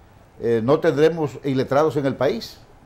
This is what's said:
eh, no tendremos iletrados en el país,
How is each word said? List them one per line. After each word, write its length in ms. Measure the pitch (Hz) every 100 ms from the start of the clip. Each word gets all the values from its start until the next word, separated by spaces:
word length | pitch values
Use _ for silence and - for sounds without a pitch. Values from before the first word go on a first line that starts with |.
| - - - -
eh, 200 | 117 117
no 180 | 117 156
tendremos 580 | 165 139 160 170 143 -
iletrados 520 | 147 131 117 135 156 139
en 100 | 135
el 80 | -
país, 420 | 139 226 - - - -